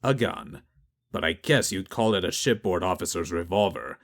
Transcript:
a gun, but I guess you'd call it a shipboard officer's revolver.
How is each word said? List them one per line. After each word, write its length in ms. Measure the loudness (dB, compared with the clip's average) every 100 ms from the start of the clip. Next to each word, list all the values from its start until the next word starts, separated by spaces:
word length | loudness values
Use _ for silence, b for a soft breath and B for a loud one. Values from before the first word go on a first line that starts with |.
a 100 | 0
gun, 500 | 2 0 -2 -12 -16 -18 _ _ _ _
but 120 | -4
I 100 | -2
guess 380 | -2 2 2 2
you'd 180 | -4 -6
call 240 | 0 2
it 100 | 2
a 80 | 0
shipboard 520 | 0 0 2 2 0
officer's 480 | 2 0 -2 -4 -4
revolver. 680 | -4 0 2 2 0 -10 -12